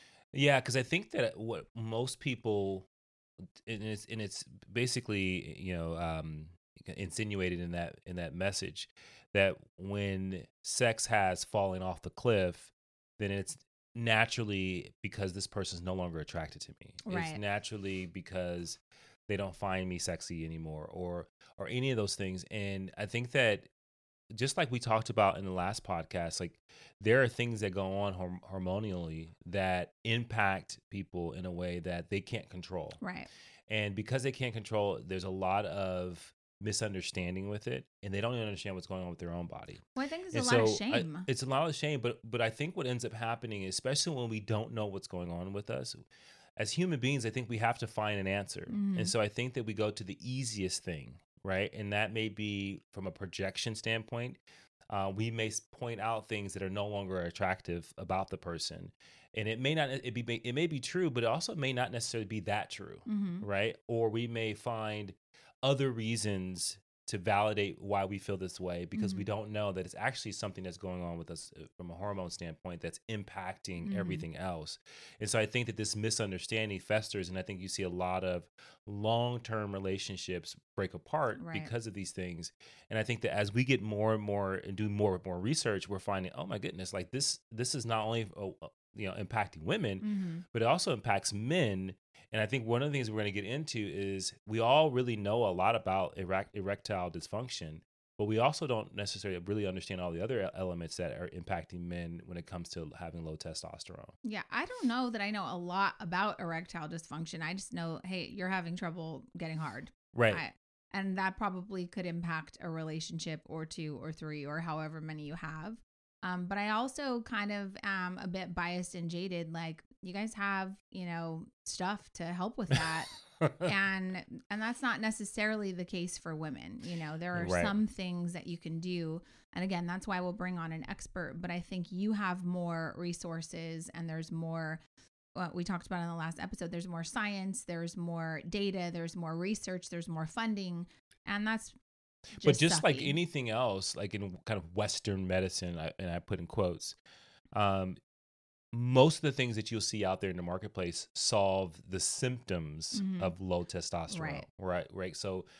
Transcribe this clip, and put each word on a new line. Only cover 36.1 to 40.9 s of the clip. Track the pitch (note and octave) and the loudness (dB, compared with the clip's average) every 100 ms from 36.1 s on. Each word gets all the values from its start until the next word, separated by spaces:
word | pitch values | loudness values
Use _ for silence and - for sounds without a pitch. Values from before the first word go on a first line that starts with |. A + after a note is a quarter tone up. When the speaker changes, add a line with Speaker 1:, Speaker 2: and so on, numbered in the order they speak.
| E2+ - _ _ - | -6 -14 _ _ -8
Speaker 1:
misunderstanding | G#2 G2+ G#2+ F#2+ - - F2+ F#2 G2 | -2 0 0 -2 -4 -2 -2 -2 -4
with | G#2 - | -4 -4
it, | B2+ - - | -6 -6 -10
and | G2+ | -4
they | G2 | 0
don't | A2+ | 0
even | B2 G#2+ | 0 -2
understand | G2 G#2 | -4 -4
what's | F#2 - | -6 -4
going | F#2 | -4
on | F2+ | -4
with | E2+ | -6
their | F2 | -4
own | E2+ F2 | -4 -4
body. | - - - - - | -8 -12 -14 -10 -4
Speaker 2:
Well, | |
I | C#4 | -4
think | E4 F#4 | -4 -4
there's | |
Speaker 1:
And | A#2 - A#2+ | 0 6 8
Speaker 2:
a | |
lot | A2 | 8
of | G#2 | 4
Speaker 1:
so, | |
I, | - | 2